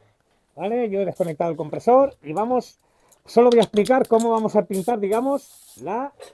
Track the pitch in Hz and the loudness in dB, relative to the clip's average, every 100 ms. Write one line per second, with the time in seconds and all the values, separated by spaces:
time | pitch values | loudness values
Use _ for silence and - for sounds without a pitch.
0 | _ _ _ _ _ - 185 240 226 196 | _ _ _ _ _ -12 -6 -4 -4 -4
1 | 190 - 175 151 170 156 156 147 220 254 | -4 -4 -6 -4 -6 -6 -8 -6 2 4
2 | 277 - 147 156 226 254 - _ _ _ | 4 -2 -10 -6 -2 -4 -4 _ _ _
3 | _ - - - 247 233 208 208 202 262 | _ -20 -2 4 6 6 4 2 2 2
4 | 240 226 233 226 220 214 180 190 185 240 | 2 2 2 0 0 -2 -2 -4 -2 -2
5 | 196 220 262 277 - - - - 139 220 | -2 -2 -2 -4 -6 -20 -20 -14 -8 -8
6 | 277 - - | -8 -14 -12